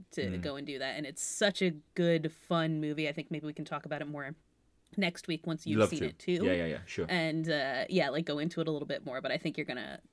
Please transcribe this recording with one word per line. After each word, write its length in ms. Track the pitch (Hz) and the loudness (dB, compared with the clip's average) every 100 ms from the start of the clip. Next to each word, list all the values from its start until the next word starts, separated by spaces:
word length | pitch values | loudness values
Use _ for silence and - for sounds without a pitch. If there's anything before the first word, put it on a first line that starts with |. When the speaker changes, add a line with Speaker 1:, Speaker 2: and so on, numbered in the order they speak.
| 185 | -10
Speaker 1:
to 100 | - | -4
Speaker 2:
Mm. 180 | 101 90 | -2 -2
Speaker 1:
go 140 | 87 139 | -4 -6
and 100 | 143 | -6
do 120 | 135 | -6
that. 180 | 131 143 | -4 -4
And 80 | 143 | -8
it's 160 | 156 | -6
such 380 | - - 202 190 | -6 2 2 4
a 120 | 185 151 - | 2 2 -6
good, 360 | - 170 165 156 | 2 4 4 2
fun 480 | - - 170 160 156 | -4 0 2 4 2
movie. 280 | 151 147 156 | 0 0 -2
I 40 | |
think 180 | 147 156 | -2 -4
maybe 160 | 156 151 | -4 -4
we 60 | |
can 120 | 151 | -6
talk 200 | 151 147 | -6 -6
about 160 | 147 147 | -4 -4
it 60 | 147 | -4
more 260 | 147 139 160 _ _ _ _ _ - | -6 -8 -10 _ _ _ _ _ 0
next 320 | 180 175 - | 0 0 -4
week 180 | 160 - | -2 -2
once 200 | 160 - | -4 2
you've 120 | 107 | 4
Speaker 2:
Love 100 | 104 | 4
Speaker 1:
seen 100 | 156 | 4
Speaker 2:
to. 60 | 80 | -2
Speaker 1:
it 100 | - | -4
too. 140 | - 175 | 0 2
Speaker 2:
Yeah, 80 | 98 | 4
yeah, 140 | 90 82 | 2 2
yeah, 120 | - | -2
sure. 220 | - - 165 | -6 -4 0
Speaker 1:
And, 400 | 175 160 160 160 | 2 2 0 0
uh, 360 | 147 135 131 - | 0 2 0 2
yeah, 220 | 180 139 | 2 2
like, 140 | 139 165 | 2 0
go 120 | 147 | 0
into 220 | 156 - | 0 0
it 80 | 160 | 0
a 20 | |
little 180 | 147 147 | 0 -2
bit 160 | 143 151 | -4 -4
more, 140 | 127 | -4
but 100 | 131 | -2
I 60 | 135 | -2
think 180 | 160 - | -2 -4
you're 80 | 143 | -4
gonna 340 | 127 73 - - | -6 -6 -10 -12